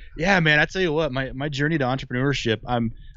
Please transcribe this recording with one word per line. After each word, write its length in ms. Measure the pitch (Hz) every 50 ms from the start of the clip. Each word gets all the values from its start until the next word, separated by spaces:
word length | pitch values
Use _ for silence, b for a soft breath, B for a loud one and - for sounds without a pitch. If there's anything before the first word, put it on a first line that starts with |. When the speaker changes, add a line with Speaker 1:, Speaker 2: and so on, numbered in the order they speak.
| - -
Speaker 1:
<laughs> 80 | -
Speaker 2:
yeah, 240 | 240 202 185 202 185
man, 180 | 165 156 151 151
I 60 | 151
tell 160 | - - 190
you 140 | 185 170 147
what, 180 | 156 165 147 127
my, 180 | 135 131 131 113
my 180 | 131 139 156
journey 260 | 147 131 147 151 165
to 80 | 156 135
entrepreneurship, 760 | 123 131 135 - - 127 123 131 143 135 127 - 117 110 107 -
I'm, 260 | - 123 120 117 113 113 b b b b